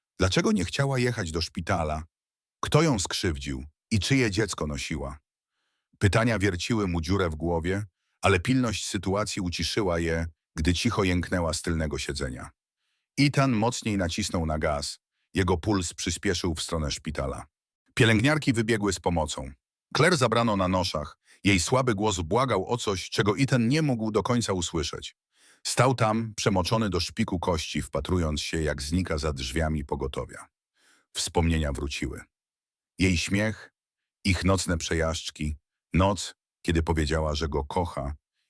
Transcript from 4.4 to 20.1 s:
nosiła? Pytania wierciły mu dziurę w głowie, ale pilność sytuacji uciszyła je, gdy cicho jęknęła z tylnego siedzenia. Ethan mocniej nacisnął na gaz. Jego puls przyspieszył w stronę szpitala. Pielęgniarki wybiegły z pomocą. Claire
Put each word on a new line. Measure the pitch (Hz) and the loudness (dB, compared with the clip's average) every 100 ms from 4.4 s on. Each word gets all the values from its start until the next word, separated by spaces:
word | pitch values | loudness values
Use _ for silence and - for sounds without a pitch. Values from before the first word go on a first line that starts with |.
| 104 - 76 | -2 -2 -6
nosiła? | 71 - 73 69 71 _ _ _ _ _ _ _ _ | -6 -6 -6 -6 -12 _ _ _ _ _ _ _ _
Pytania | 104 113 117 110 | 2 4 4 2
wierciły | 98 87 - 117 98 | 2 0 0 0 2
mu | 85 | 0
dziurę | 80 95 87 | 0 0 0
w | |
głowie, | 78 82 85 85 95 104 _ _ _ | -2 -2 0 0 -2 -4 _ _ _
ale | 98 95 | 0 2
pilność | 87 131 120 104 - | 2 0 0 -2 -4
sytuacji | - 92 98 107 - | -4 -2 -2 -2 -4
uciszyła | 90 85 80 - 98 85 | -4 -4 -2 0 0 2
je, | 82 82 82 - _ - | 0 0 -4 -8 _ -2
gdy | 80 | 0
cicho | 87 123 110 | 2 0 0
jęknęła | 95 90 85 92 87 | 2 0 0 -2 -2
z | 78 | -2
tylnego | - 82 78 69 | -2 -2 -2 -4
siedzenia. | - 69 67 62 - - _ _ _ _ _ - | -6 -6 -6 -8 -14 -20 _ _ _ _ _ 2
Ethan | 143 139 135 | 2 4 2
mocniej | 113 110 - 117 101 | 2 0 0 -2 0
nacisnął | 85 - 98 92 80 | 0 -2 -2 -2 -2
na | 78 | 0
gaz. | 80 73 73 - _ _ _ | -2 -2 -4 -10 _ _ _
Jego | - 90 90 | 0 2 2
puls | 107 101 87 | 2 0 -2
przyspieszył | - - 82 101 90 90 | -6 -6 -2 -2 0 -2
w | 78 | -4
stronę | - 82 76 | -4 -4 -2
szpitala. | - - 73 67 67 - _ _ _ _ | -4 -6 -6 -6 -8 -12 _ _ _ _
Pielęgniarki | - 113 110 127 151 143 | 4 6 6 4 2 2
wybiegły | 117 107 113 101 | 2 2 2 0
z | 92 | 0
pomocą. | 95 85 76 - 65 67 _ _ _ - | 0 0 -2 -4 -10 -14 _ _ _ 2
Claire | 156 | 4